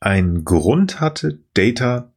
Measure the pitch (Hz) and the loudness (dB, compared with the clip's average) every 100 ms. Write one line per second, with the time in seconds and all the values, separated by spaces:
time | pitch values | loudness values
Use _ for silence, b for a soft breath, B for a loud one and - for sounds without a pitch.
0 | 101 98 90 85 80 85 82 156 190 - | -2 2 2 0 0 2 2 2 0 -2
1 | 156 151 - 76 _ - 180 120 123 123 | -6 -4 -6 -8 _ 0 0 0 -2 -4
2 | - | -8